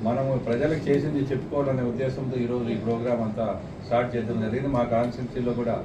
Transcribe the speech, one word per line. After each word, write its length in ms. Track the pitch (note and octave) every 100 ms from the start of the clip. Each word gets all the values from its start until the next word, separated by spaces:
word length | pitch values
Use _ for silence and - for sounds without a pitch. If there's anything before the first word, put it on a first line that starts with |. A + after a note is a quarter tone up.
| A2
మనము 260 | B2 C3+ C3 A2+
ప్రజలకు 360 | A#2+ D3+ D#3 C#3
చేసింది 320 | C#3+ D3 D3 C3
చెప్పుకోవాలనే 520 | C3 - C#3+ C#3 B2+ A#2+
ఉద్దేశంతో 440 | A#2 C3 C3 B2+ B2+ A#2
ఈరోజు 220 | B2 A#2 A2
ఈ 20 |
ప్రోగ్రాం 380 | A2 A#2 B2 A#2 A2
అంతా 180 | G#2+ A2 F#2+ - - -
స్టార్ట్ 260 | A#2+ A#2+
చేయడం 240 | A#2+ G#2+ A2+ A2
జరిగింది. 240 | A#2+ C3+ B2+
మా 80 | A#2
కాన్స్టిట్యున్సీలో 600 | A#2 B2 B2 A#2+ C3 B2 A#2
కూడా 160 | A#2 G2